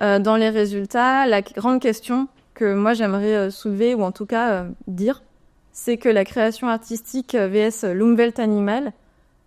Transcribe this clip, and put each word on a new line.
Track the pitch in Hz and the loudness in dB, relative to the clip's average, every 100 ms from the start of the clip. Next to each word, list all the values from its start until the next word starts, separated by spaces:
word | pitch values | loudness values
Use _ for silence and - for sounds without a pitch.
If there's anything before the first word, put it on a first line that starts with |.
euh, | 208 202 | 2 2
dans | 202 220 | 4 2
les | 220 | 2
résultats, | 220 208 202 196 247 247 269 262 | 2 0 -2 -4 0 2 2 2
la | 202 | 2
qu-, | 196 | -2
grande | - 233 254 | -4 0 2
question | 247 220 - 247 269 - _ | 0 -2 -2 -4 -4 -8 _
que | - 214 | -4 0
moi | 196 214 | 2 2
j'aimerais, | 233 214 196 208 | 2 0 0 0
euh, | 214 196 | 0 -2
soulever, | 196 214 196 240 | -4 -6 0 0
ou | 247 | 2
en | 185 | -2
tout | - 208 | -4 -6
cas, | 226 240 | -2 0
euh, | 190 180 - - | -2 -4 -12 -10
dire, | 180 208 277 - _ _ _ _ | -4 -2 -2 -10 _ _ _ _
c'est | - - 233 | -10 -4 -2
que | 240 | 2
la | 214 | 2
création | 196 247 220 220 247 | 2 0 0 0 -4
artistique, | 226 - 226 - 262 247 | -4 -6 -12 -8 -8 -4
euh, | 247 190 | -2 0
V | 208 | 2
S | 214 220 | 0 -2
l'Umwelt | 202 180 226 233 233 226 | -4 2 4 4 2 0
animale, | 220 208 202 226 277 - _ _ _ _ | 0 0 0 -2 -4 -10 _ _ _ _